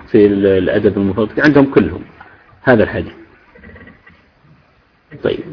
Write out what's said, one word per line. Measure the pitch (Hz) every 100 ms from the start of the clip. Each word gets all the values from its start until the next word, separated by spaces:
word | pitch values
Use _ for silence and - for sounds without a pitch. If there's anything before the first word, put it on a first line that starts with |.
| -
في | 113 104
ال-، | 101 98
الأدب | 95 90 107 104 98
المفرد، | 98 95 107 -
عندهم | 147 143 139
كلهم | 147 107 90 - - - - _ _
هذا | - 120
الحديث. | 87 104 85 - - _ _ - - - - - _ _ _ _ _ _ _ _ _ _ _ -
طيب، | - - -